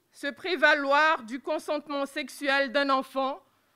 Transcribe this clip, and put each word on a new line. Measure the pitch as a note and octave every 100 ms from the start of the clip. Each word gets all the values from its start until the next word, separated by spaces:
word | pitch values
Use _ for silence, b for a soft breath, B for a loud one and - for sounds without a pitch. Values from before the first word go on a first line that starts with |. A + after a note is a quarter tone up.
| _
se | - C#4+
prévaloir | - F4 F4+ D4+ D4+ C#4 C#4+ D#4 D#4+
du | A3 B3+
consentement | F4 D#4 - D4 D4 C#4+ C#4
sexuel | D4+ C4+ - C#4+ C#4 C#4
d'un | C#4 C#4
enfant | C4+ C4+ C4+ C4+ E4 _ _ _